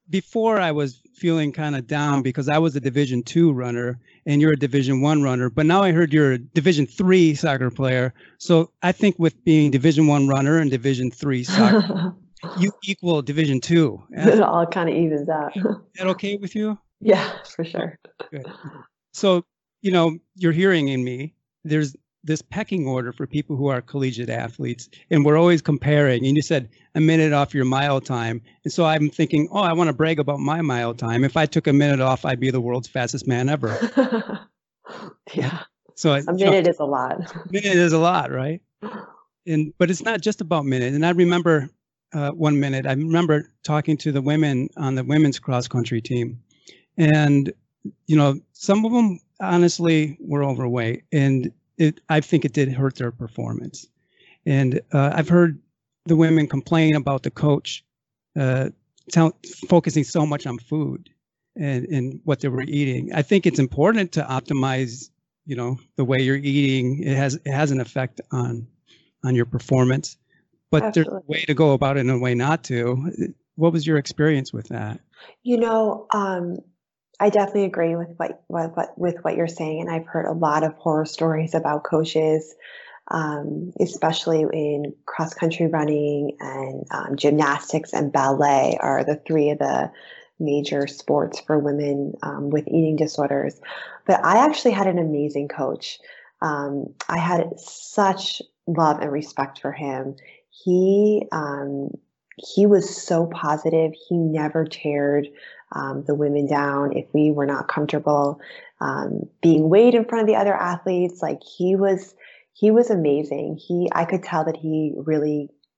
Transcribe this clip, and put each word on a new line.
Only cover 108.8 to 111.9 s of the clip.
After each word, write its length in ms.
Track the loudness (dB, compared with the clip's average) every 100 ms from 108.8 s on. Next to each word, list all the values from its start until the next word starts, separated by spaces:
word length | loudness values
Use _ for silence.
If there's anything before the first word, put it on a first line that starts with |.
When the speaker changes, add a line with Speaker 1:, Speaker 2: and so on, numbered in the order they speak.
Speaker 2:
um, 480 | -6 -4 -6 -8 -10 _
being 260 | 4 6 6
weighed 240 | 6 6
in 100 | 4
front 180 | 2 0
of 40 | 2
the 100 | 2
other 180 | 2
athletes. 680 | 0 -2 -4 -2 -2 -2 -2
Like, 180 | -6 -6
he 340 | -10 -4 0 2
was, 380 | 2